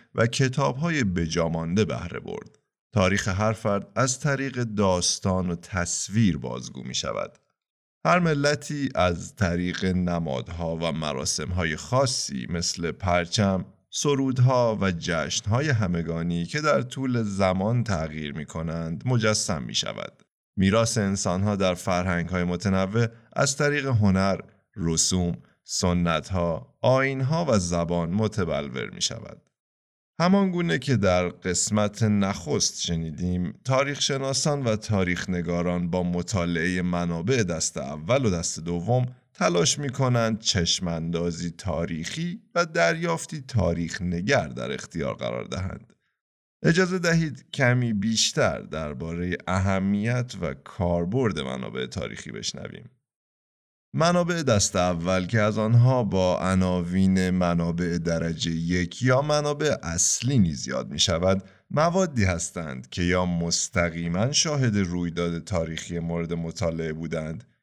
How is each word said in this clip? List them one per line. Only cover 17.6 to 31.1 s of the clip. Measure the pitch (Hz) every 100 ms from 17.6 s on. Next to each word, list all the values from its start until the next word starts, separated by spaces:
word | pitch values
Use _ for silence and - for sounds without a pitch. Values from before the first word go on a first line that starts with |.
| 101 120
تغییر | 107 87 80 76 73
می‌کنند | 78 73 82 80 82 82 85 127
مجسم | 123 107 104 - 80
می‌شود. | 58 - - 53 50 - _ _ _ -
میراث | 95 110 113 117
انسان‌ها | 98 98 98 90 104 98
در | 92
فرهنگ‌های | 87 - 90 90 87 82 90
متنوع | 90 90 101 95 95 113 113 - _
از | - 135 -
طریق | 147 147 135
هنر، | 117 104 95 98 90 - _ _ -
رسوم، | 82 82 - 92 87 85 - _
سنت‌ها، | - - 92 87 87 80 - 95 87 80 - _
آیین‌ها | 117 131 135 135 127 165 160
و | 107
زبان | 87 85 82 87 85
متبلور | 101 107 101 82 73 71 64 52
می‌شود. | 50 - - - - _ _ _ _ _ _ _ -
همان | 175 196 190
گونه | 175 170 156
که | 127 113
در | 98